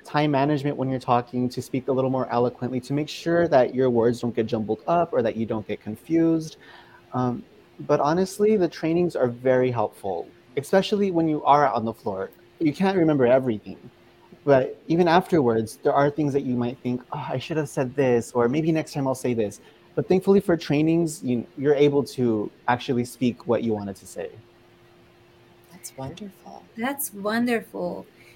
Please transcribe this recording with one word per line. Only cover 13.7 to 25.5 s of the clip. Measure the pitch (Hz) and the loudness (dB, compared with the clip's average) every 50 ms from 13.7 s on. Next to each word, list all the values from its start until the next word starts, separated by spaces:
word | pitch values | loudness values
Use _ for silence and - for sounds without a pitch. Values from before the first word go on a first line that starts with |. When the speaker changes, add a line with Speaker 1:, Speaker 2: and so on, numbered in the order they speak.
| 90 - - - - _ _ _ _ _ - _ - - - | -16 -16 -18 -20 -20 _ _ _ _ _ -20 _ -20 -6 2
Speaker 1:
But | 147 139 131 131 - - - - | 4 4 4 4 0 -4 -12 -4
even | - 160 170 180 170 | -2 2 2 4 4
afterwards, | 160 170 156 - - 165 135 120 113 110 110 110 - - - | 4 4 2 2 2 2 4 4 2 2 0 -2 -8 -4 -2
there | 151 135 | 0 2
are | 139 143 147 | 4 2 2
things | 143 - 156 143 131 | 2 0 -2 0 0
that | 143 139 | -2 -2
you | 135 123 | -2 -2
might | 123 120 120 123 - | -2 -2 -4 -6 -6
think, | - 127 123 123 - - - | -6 -4 -4 -4 -6 -10 -10
"Oh, | 151 135 139 | -10 -8 -6
I | 147 135 | -6 -6
should | - - 160 | -6 -6 -4
have | 156 156 139 | -4 -4 -4
said | - - 139 127 120 | -4 -4 -4 -4 0
this," | - 139 127 123 120 113 - - | 0 2 4 4 2 0 0 0
or, | 123 120 120 | 0 2 2
"Maybe | 127 156 160 165 | 2 0 0 0
next | 165 160 151 - - | 0 0 -2 -4 -6
time | 151 139 131 | -4 -2 -2
I'll | 131 | -2
say | 123 - 131 123 | -2 -2 -2 -2
this." | 113 110 101 101 - - - _ _ _ _ _ | -2 -2 -4 -6 -10 -18 -20 _ _ _ _ _
But | - - - | -6 0 2
thankfully | 185 190 185 - 196 190 | 2 2 4 4 4 4
for | - - 175 | 4 2 0
trainings, | 160 - - 151 143 156 160 165 165 170 160 151 - - | 0 0 0 0 2 2 2 2 2 0 0 -4 -6 -4
you, | 127 123 120 - - - - | -2 -2 -2 -4 -6 -10 -2
you're | 135 143 147 | 0 2 4
able | 139 147 147 139 143 135 | 6 4 4 4 2 0
to | - - - 127 120 110 107 104 - - _ _ - | -2 -2 -2 0 0 2 0 -2 -4 -8 _ _ -2
actually | 123 120 - - 135 120 120 | -2 -2 -2 -2 -2 -2 -2
speak | - - - 135 123 110 - - | -4 -4 -2 -2 -2 -2 -2 -2
what | - 117 110 - | -2 0 0 0
you | 117 110 | 0 -2
wanted | 104 101 101 98 | -2 -4 -8 -12
to | - - | -12 -16
say. | - - - 92 - - - - - _ _ _ _ _ _ _ _ _ _ _ _ _ _ _ _ _ _ _ _ | -16 -12 -12 -12 -12 -12 -18 -20 -20 _ _ _ _ _ _ _ _ _ _ _ _ _ _ _ _ _ _ _ _